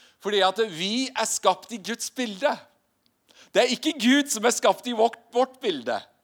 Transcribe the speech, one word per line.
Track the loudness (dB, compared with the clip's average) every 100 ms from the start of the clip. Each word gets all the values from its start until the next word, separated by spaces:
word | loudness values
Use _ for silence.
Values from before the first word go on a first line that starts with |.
| _ _
Fordi | -2 2 2
at | 2 -2
vi | -4 -4 -2 -4
er | -4 -4
skapt | 0 2 2 -2
i | -12
Guds | -8 -8 -8
bilde. | -6 -6 -2 -2 -2 -10 _ _ _ _ _ _ _ _
Det | 2
er | 2
ikke | 2 -2 0
Gud | 4 4 2
som | 0 0
er |
skapt | 2 2 2 -2
i | 0
vårt, | 0 0 _
vårt | -2 -2 -2
bilde. | -4 -4 -4 -6 -6 _